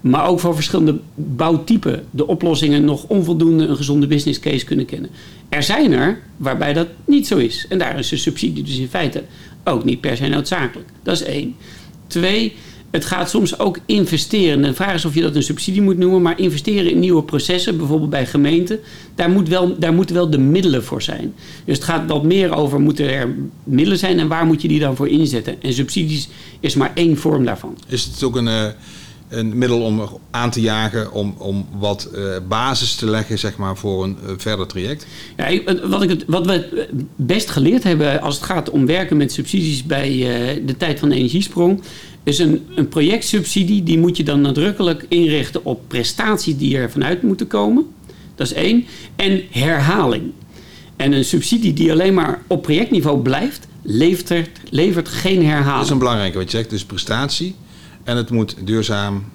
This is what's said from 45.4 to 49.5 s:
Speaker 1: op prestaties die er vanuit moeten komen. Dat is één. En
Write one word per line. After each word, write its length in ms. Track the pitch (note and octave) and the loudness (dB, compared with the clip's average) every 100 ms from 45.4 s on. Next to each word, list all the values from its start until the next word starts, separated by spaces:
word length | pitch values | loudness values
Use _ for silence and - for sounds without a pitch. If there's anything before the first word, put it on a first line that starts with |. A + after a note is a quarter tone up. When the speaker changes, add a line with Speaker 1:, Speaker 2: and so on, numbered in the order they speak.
| B2 - - | -2 -4 -4
Speaker 1:
op 160 | A#2+ - | -6 -4
prestaties 720 | B2+ A2+ - A3 G#3+ - C#3 | -4 -4 -2 0 0 0 0
die 200 | C#3+ C3+ | 0 0
er 140 | A#2+ | 0
vanuit 300 | C#3+ C#3 F3+ | 0 0 0
moeten 260 | A#3 F#3+ - | 0 0 -2
komen. 380 | G#3 G#3+ B3 D#4 - - - - - | 0 4 2 2 -8 -20 -20 -20 -6
Dat 120 | C3+ | -6
is 60 | |
één. 320 | - F#3 A#3 A#3+ - - - | -2 2 2 0 -14 -14 -4
En 260 | G3 F#3+ - | 0 0 -2